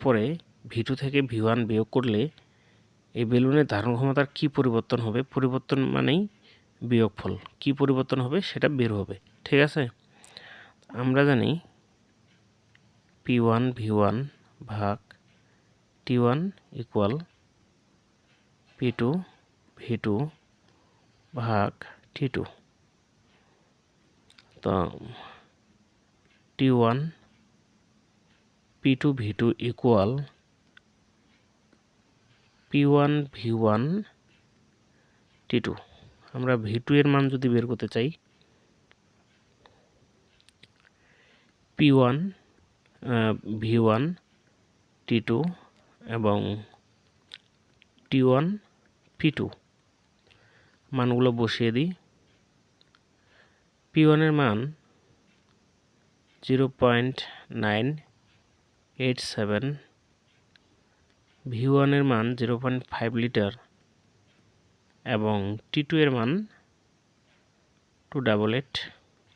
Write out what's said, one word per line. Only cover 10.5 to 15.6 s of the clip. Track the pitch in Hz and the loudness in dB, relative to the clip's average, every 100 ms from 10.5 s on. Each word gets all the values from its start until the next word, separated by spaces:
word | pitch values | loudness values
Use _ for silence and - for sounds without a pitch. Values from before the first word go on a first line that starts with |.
| - - _ - 120 | -20 -20 _ -14 -6
আমরা | 127 131 | 0 2
জানি | 143 127 107 160 - _ _ _ _ _ _ _ _ _ _ _ _ _ _ _ - | 4 4 2 -2 -6 _ _ _ _ _ _ _ _ _ _ _ _ _ _ _ -2
পি | 123 | 2
ওয়ান | 113 113 127 | 2 2 0
ভি | 120 107 | -4 -2
ওয়ান | 107 101 107 139 - _ - 120 | 2 2 0 -6 -12 _ -20 -12
ভাগ | 104 101 101 - _ _ _ _ _ | -6 -4 -6 -10 _ _ _ _ _